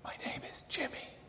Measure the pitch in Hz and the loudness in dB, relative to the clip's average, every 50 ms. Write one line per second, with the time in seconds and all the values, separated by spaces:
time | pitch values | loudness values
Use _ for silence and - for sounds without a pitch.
0 | - - - - - 247 - 269 - - - - - - - - 294 254 - - | -2 -4 -4 -2 0 0 0 0 -2 0 0 0 2 4 4 4 4 4 2 -2
1 | - - - - - | -6 -6 -8 -12 -14